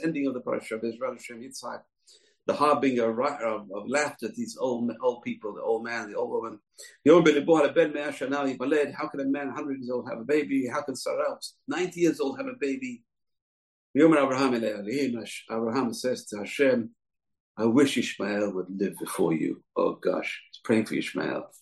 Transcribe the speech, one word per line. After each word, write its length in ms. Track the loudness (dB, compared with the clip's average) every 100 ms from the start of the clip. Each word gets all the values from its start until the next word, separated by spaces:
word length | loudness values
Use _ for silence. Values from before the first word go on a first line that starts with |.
ending 220 | -4 0 -2
of 80 |
the 60 | -2
parasha, 380 | -4 -4 -4 -4
Bezrat 340 | -4 -4 -8
Hashem, 280 | -8 -14 -16
Yitzchak, 400 | -14 -12 -12 -12 -16 _ _ -20 _ _ -4
the 60 |
harbinger 560 | 2 4 4 4 2 2
of, 320 | 2 0 0
of, 300 | -4 -4 -6
of 140 | -10 -2
laughter 380 | 0 0 -4 -8
at 80 |
these 240 | -6 -8 -4
old, 300 | -2 0 -2 -2
old 220 | -2 -2
people, 320 | -4 -8 -8
the 80 | -6
old 220 | -2 -2
man, 260 | -2 -6 -6
the 60 | -4
old 120 | -2
woman. 280 | -4 -6 -10 _ -20 -20 2
"Yom 200 | 8 8
Belibo 340 | 8 4 6 6
Hara 140 | 6
Ben 220 | 4 2
Mea 140 | 0 -6
Shana 360 | -6 -4 -2 -2
Yivaled." 380 | -2 0 0 0
How 160 | -4 -8
can 120 | -4
a 40 |
man 260 | -2 -2 -4
hundred 280 | -8 -8 -8
years 120 | -6
old 180 | -6 -6
have 80 | -8
a 60 |
baby? 420 | 0 0 2 -2 -2
How 160 | -4
can 120 | -4
Sarah, 440 | -6 -4 -2 -2 -4 -12 -14 -8
ninety 320 | -4 -4 2
years 200 | 2 2
old, 160 | -2 -4
have 120 | -8
a 80 | -4
baby? 420 | -4 -4 -6 -10 _ _ _ _ _ _ _ _ _
Yom 180 | 6 8
Abraham 380 | 8 4 4 2
Elei 220 | 2 0
Elohim, 500 | -4 -4 -2 -2 -2 -6 -12 -8
Abraham 440 | -4 -2 0 -2
says 320 | -2 -4 -4 -6
to 120 | -10
Hashem, 520 | -6 2 4 4 0 -10 _ _ _ _ _ 0
"I 80 |
wish 320 | 4 6 6 4
Ishmael 560 | -2 -2 -2 0 0
would 180 | -2 -4
live 280 | -2 -2 -2
before 340 | -6 0 2
you." 300 | 2 0 -4 -6
Oh 200 | 0 0
gosh, 480 | 0 -2 0 -2 -8 -14
he's 100 | -8
praying 220 | 2 2 2
for 100 | -2
Ishmael. 500 | -4 -4 -2 -4 -8 -16